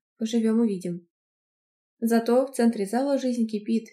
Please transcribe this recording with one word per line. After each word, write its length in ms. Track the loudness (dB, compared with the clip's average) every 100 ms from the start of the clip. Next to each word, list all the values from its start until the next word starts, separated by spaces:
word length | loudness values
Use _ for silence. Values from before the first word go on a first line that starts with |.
| _ -8
поживём, 420 | -2 0 2 2
увидим. 480 | 2 0 -6 -8 -12 _ _ _ _ _ _ _ _ _
Зато 480 | 0 2 2 2 2
в 60 |
центре 320 | 2 2 2
зала 320 | -2 -2 0 0
жизнь 280 | 0 -2 -2
кипит, 420 | -4 -2 -4 -4